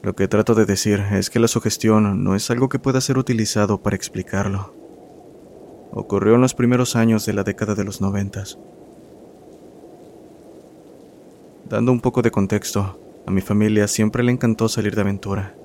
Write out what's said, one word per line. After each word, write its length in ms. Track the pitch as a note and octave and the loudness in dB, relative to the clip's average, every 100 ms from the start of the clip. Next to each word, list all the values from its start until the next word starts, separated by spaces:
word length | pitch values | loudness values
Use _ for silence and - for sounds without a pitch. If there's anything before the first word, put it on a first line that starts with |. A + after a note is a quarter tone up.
Lo 100 | G2+ | -6
que 140 | - G2 | -2 0
trato 280 | G#2 G#2+ A2 | 2 2 2
de 100 | G2+ | 2
decir 340 | F#2+ G#2+ G2+ G2+ | 2 0 0 0
es 160 | G2 F#2+ | -2 0
que 100 | A#2 | 0
la 80 | A#2 | 2
sugestión 720 | A#2 G#2+ - A2 G#2+ G#2 F#2+ | 2 -4 -2 2 4 2 0
no 140 | G2 G2 | 0 -2
es 160 | - | -2
algo 160 | B2 C3 | -2 0
que 120 | C3 | 0
pueda 200 | C3+ C3 | 0 0
ser 180 | C3 C3 | 0 -2
utilizado 640 | C3 A#2 G#2+ G#2+ G#2 G2+ | 0 -2 0 0 0 0
para 140 | G2+ G2 | 0 -4
explicarlo. 760 | - - F#2 F#2+ G2+ F#2+ F#2+ - - - - - - - - - - - - | -6 -10 -6 -4 -2 -4 -8 -16 -20 -20 -20 -20 -20 -20 -20 -20 -20 -20 -12
Ocurrió 420 | G#2+ - G2+ G2+ A#2 | -12 -4 0 4 4
en 60 | |
los 120 | B2+ | 4
primeros 440 | - B2 B2 B2 A#2+ | 2 2 2 2 2
años 280 | A2+ A2 A2 | 2 2 0
de 60 | |
la 120 | G2+ | -2
década 320 | G2 G2 G#2+ G#2 | -2 -4 -2 -2
de 100 | G2+ | -4
los 160 | G2 | -4
noventas. 580 | G2 G2 G2+ G2 G2 - - - - - - - - - - - - - - - - - - - - - - - - - - - - - - - - | -2 -2 -4 -8 -12 -14 -20 -20 -20 -20 -20 -20 -20 -20 -20 -20 -20 -20 -20 -20 -20 -20 -20 -20 -20 -20 -20 -20 -20 -20 -20 -20 -20 -20 -20 -20 -6
Dando 240 | A2 A#2 | 0 2
un 80 | B2 | 2
poco 200 | B2+ B2 | 0 0
de 100 | A#2 | 0
contexto, 680 | G#2 G2 G#2 - G2+ G2 - - - - | 0 0 -2 -2 -4 -4 -8 -20 -18 -4
a 60 | |
mi 80 | F#2+ | -4
familia 480 | - G#2 G#2+ G#2+ G#2 | 0 2 2 2 0
siempre 340 | - G#2+ A#2+ | 0 0 2
le 120 | B2 | 0
encantó 340 | B2 A#2 A2 A2+ | 2 0 0 -2
salir 280 | - G2+ G2+ | 0 -2 0
de 60 | |
aventura 540 | G2+ G2 G2+ G2 F#2+ - | -2 -2 -4 -4 -4 -12